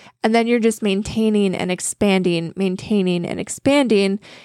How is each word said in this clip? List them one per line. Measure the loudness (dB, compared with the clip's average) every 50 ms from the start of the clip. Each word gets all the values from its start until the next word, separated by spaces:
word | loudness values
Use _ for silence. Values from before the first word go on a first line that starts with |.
| -20 -20 _ _ -2
and | 2 2
then | 2 2
you're | 2 2 2
just | 2 0 0 0
maintaining | -2 -2 -2 -2 -4 -4 -4 -2 0 0 2 2 0 0 -2
and | -2 -4 -4 -4
expanding, | -4 -6 -8 -4 0 2 2 2 2 2 0 0 -2 -4 -6 -6
maintaining | -4 -4 -2 -4 -4 -4 -2 0 0 2 0 0 -2 -4
and | -4 -6 -8
expanding, | -8 -10 -8 -4 0 2 2 4 4 4 2 2 2 2 -2 -4 -8 -12 -20 -20 -20